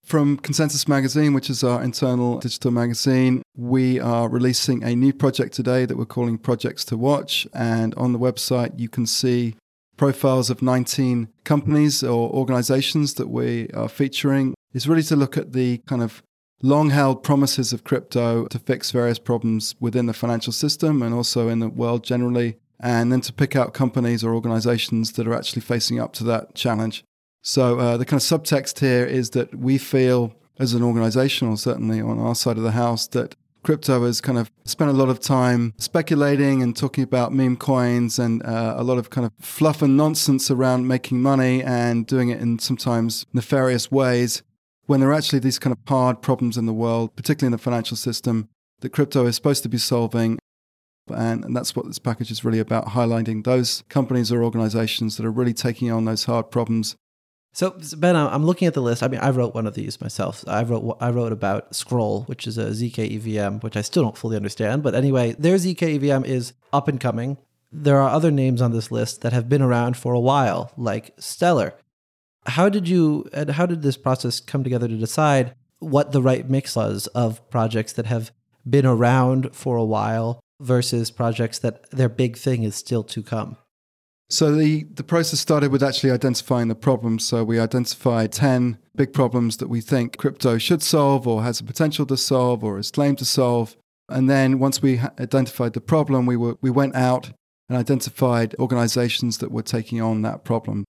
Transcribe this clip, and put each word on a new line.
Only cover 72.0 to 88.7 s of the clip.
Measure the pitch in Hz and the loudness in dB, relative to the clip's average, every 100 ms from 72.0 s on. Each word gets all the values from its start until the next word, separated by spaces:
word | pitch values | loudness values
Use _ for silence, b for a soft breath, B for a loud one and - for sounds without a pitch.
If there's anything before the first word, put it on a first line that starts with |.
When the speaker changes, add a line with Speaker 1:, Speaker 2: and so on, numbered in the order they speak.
| _ _ _ _ - | _ _ _ _ -6
Speaker 2:
How | 127 196 | 2 2
did | 202 175 | 2 2
you, | 180 156 151 - | 4 4 2 -4
and | 139 151 | -6 -4
how | 147 180 | 0 0
did | 170 | 0
this | 143 131 | -2 0
process | 131 127 120 - | -2 0 -2 -6
come | - 143 | -6 -4
together | 123 123 120 | -2 -2 -2
to | 110 | -2
decide | 110 - 151 139 123 - _ _ | -2 0 2 2 0 -6 _ _
what | 160 139 147 | 0 0 2
the | 135 | 2
right | 127 127 127 | 2 0 0
mix | 135 - 117 | -2 0 -2
was | 107 101 - | -2 -4 -4
of | 123 117 110 _ | -2 -2 -4 _
projects | 123 110 113 110 | -2 0 -2 -4
that | - 110 | -6 -4
have | 117 110 _ _ _ 123 | -4 -6 _ _ _ 0
been | 143 131 | 4 4
around | 117 120 131 127 131 127 | 4 4 4 4 2 -2
for | - 135 120 | -6 -2 0
a | |
while | 110 107 107 113 113 120 _ _ | 0 0 0 -2 -2 -6 _ _
versus | 127 123 120 120 113 | 0 0 2 -2 -4
projects | - 117 113 113 - | -2 -2 0 -4 -2
that | 117 - _ | -6 -6 _
their | 131 123 | 0 0
big | 110 123 117 | 2 -2 0
thing | 139 123 | -2 0
is | 110 | -2
still | - - 120 | -4 -4 -4
to | 104 - | -4 -10
come? | 104 113 - - _ _ _ _ _ _ _ | -6 -8 -8 -14 _ _ _ _ _ _ _
Speaker 1:
So | - 156 151 | 2 4 4
the, | 151 156 156 | 4 2 -4
the | - | -12
process | - 170 160 151 | -2 0 0 -2
started | - 151 143 | 2 2 4
with | 135 | 2
actually | 135 120 135 | 2 2 2
identifying | 123 131 120 - 127 117 | 2 0 -2 0 0 0
the | 113 | 0
problems. | - 123 117 113 - | 0 2 0 -2 -2
So | 120 | -2
we | 110 117 | 0 0
identified | 113 123 120 - 131 117 110 | 2 0 -2 -2 0 2 0
ten | - 143 127 123 | 0 2 2 0